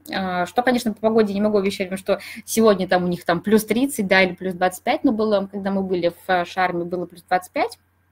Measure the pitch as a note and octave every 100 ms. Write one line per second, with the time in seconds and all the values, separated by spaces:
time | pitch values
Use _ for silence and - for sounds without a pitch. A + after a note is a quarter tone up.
0 | - - F#3+ F3+ F3 - B3 B3 A3+ G3+
1 | A3 A3+ G#3 G3 G#3+ G#3 G3 G3 F#3 F#3+
2 | - F#3+ - - - - A3 F#3+ F3+ F#3
3 | F3+ F3 - E3+ G3+ G#3+ G#3+ A3 C#4 -
4 | F#3+ F#3+ F#3 F3+ F#3 F3 F3+ - - D#4
5 | C#4 A3 A3 G3+ G3 G3+ F#3+ G3 F#3+ F3+
6 | E3+ E3+ - F#3 F3 F#3+ F3+ F3 E3+ F3+
7 | F3 F3 _ F#3 - C#4+ A#4 - _ _
8 | _